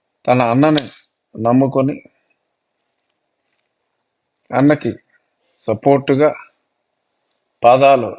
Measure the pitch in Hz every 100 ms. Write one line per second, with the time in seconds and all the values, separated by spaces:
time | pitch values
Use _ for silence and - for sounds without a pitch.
0 | _ _ - 123 120 123 156 151 120 -
1 | _ _ _ - 113 127 135 135 135 143
2 | - _ _ _ _ _ _ _ _ _
3 | _ _ _ _ _ _ _ _ _ _
4 | _ _ _ _ - 127 143 147 - -
5 | _ _ _ _ _ _ - 110 139 139
6 | 135 139 151 - - _ _ _ _ _
7 | _ _ _ _ _ _ 117 131 139 135
8 | 107